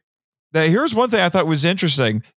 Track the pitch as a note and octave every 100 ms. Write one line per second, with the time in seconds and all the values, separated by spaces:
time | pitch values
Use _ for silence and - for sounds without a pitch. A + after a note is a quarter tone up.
0 | _ _ _ _ _ D#3 D#3+ F#3+ D#4 A3+
1 | B3 G#3+ F3 F#3 D#3+ D#3 D3+ F#3+ F3 C#3
2 | A#2+ G#2+ -